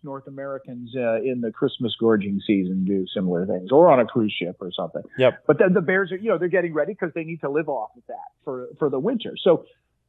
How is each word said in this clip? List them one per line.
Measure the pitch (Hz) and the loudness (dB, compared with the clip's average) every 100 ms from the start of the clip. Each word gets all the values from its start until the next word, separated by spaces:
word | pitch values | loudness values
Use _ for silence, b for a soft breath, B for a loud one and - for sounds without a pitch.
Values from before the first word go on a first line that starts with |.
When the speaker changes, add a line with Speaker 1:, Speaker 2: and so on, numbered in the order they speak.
Speaker 1:
North | 151 135 135 | -12 -12 -12
Americans, | 135 139 135 135 123 120 127 | -12 -10 -10 -12 -14 -10 -4
uh, | 117 113 | -2 0
in | 127 127 | -2 -2
the | 117 | -4
Christmas | - 139 - 117 - | -2 -4 -2 -4 2
gorging | 113 110 101 98 - | 4 4 2 -2 2
season | 98 92 95 92 | 2 2 0 0
do | 98 92 | -2 -2
similar | 107 92 87 95 | -4 -2 0 -2
things, | 92 92 | -4 2
or | 135 175 | 6 8
on | 131 | 6
a | 110 | 4
cruise | 123 107 | 0 -2
ship | - 87 95 | -2 -8 -8
or | 92 | -10
something. | - 85 80 - - | -8 -8 -8 -8 2
Speaker 2:
Yep. | 127 - - | 2 4 2
Speaker 1:
But | 147 | 4
then | 196 | 4
the | 190 | 4
bears | 170 190 185 | 2 0 0
are, | 185 | -4
you | 220 | -2
know, | 170 | 0
they're | 180 | 2
getting | 185 175 | 0 0
ready | 151 151 | -2 -2
'cause | 214 175 170 | -4 -6 -6
they | |
need | 160 165 | -8 -6
to | 143 | -4
live | 147 151 | -2 -2
off | 131 107 120 | -4 -8 _
of | - | -18
that | - - _ | -16 -18 _
for, | - 127 123 - | -12 -10 -10 -4
for | 151 | -2
the | 131 | 0
winter. | 180 247 - - | -2 -2 -6 0
So, | 190 160 - _ _ _ | 2 2 0 _ _ _